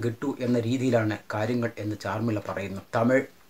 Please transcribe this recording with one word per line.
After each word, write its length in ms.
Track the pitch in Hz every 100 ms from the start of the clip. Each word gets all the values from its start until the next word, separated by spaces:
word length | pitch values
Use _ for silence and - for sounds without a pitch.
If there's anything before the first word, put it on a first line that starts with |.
കിട്ടൂ 260 | 120 113 143 123
എന്ന 120 | 123 123 113
രീതിയിലാണ് 500 | 131 127 117 110 104 -
കാര്യങ്ങൾ 360 | 107 107 123 117 -
എന്ന് 140 | 104 107
ചാർമിള 340 | 101 104 117 107 101
പറയുന്നു. 320 | 92 98 95 - 120
തമിഴ്, 280 | 117 131 - - -